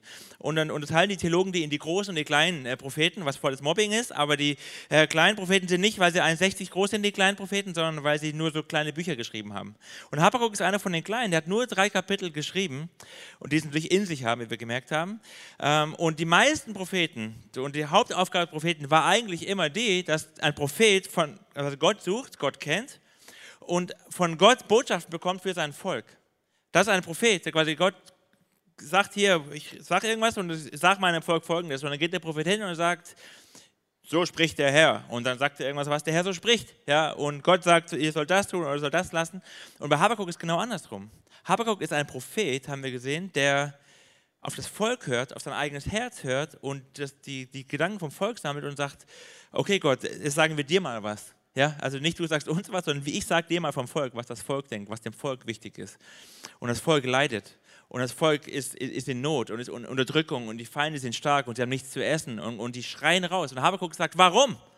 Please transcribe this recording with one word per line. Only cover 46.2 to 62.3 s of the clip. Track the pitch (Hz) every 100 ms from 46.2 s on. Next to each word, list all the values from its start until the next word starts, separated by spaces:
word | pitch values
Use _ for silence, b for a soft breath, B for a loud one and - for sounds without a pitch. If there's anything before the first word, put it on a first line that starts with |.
hört | 135 127 156 -
und | 135 139 131 -
das, | 139 -
die, | - 135 127
die | 143 127
Gedanken | 139 170 208
vom | 156
Volk | - 202 240
sammelt | 151 143
und | 143 143
sagt, | 139 - B B B B B
„Okay | - - 196
Gott, | 151 127
jetzt | - - 147 147
sagen | 160 151
wir |
dir | 139 185
mal | 165 117
was.“ | 104 107 - _ _ 131
Ja? | 147 143
Also | 135 135
nicht | 156 165
du | 165
sagst | 156 -
uns | 160 -
was, | 185
sondern | 165 143 139
wie | 196
ich |
sag | - 170 170
dir | 170
mal | 156
vom | 139 123
Volk, | 160 131
was | 117 117
das | 120
Volk | - 139 139
denkt, | 107 101
was | 110
dem | 113
Volk | - 143 127 -
wichtig | 107 101 -
ist. | 98 - B B B B B B
Und | 120
das | 117
Volk | - 151 127
leidet. | 127 147 107 - - b b b
Und | 123
das | 127
Volk | - 160 147 -
ist, | 143 131
ist | - 135 - 135
in | 123
Not | 143 147 107
und | 110
ist | 123
in | 104 120
Unterdrückung | 131 127 160 156 135 113
und | 113
die | 117
Feinde | 147 151 151
sind | 127
stark | 113 151 143 131
und | 117
sie |
haben | 123
nichts | 131 -
zu | 139
essen | 110 156 147